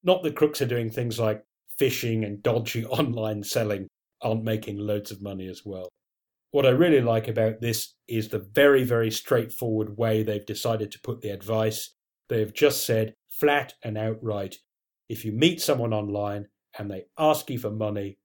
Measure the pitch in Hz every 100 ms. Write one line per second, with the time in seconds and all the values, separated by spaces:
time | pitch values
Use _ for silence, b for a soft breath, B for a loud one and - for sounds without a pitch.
0 | 180 185 165 - 151 - 123 120 113 113
1 | 120 113 110 107 _ _ _ - 135 -
2 | 117 110 107 104 113 117 113 117 110 123
3 | 139 117 110 104 98 131 107 101 92 _
4 | _ _ 117 113 110 110 110 101 104 104
5 | 104 98 101 95 92 90 104 95 90 _
6 | _ _ _ _ _ 143 135 127 175 143
7 | 117 113 110 113 110 110 117 110 - _
8 | - 113 107 107 95 - 143 139 127 117
9 | 113 110 - 123 113 - 120 110 107 104
10 | 113 110 110 104 - 104 120 110 104 -
11 | - 113 107 95 98 110 110 107 - _
12 | _ _ _ 120 107 - 147 - - 113
13 | 110 _ _ - 147 143 127 - 117 107
14 | 110 110 113 104 98 - _ _ _ _
15 | _ 113 110 110 165 175 - 131 117 107
16 | 101 104 104 101 101 _ _ - 101 95
17 | - - 156 147 - 123 110 107 107 104
18 | 98 95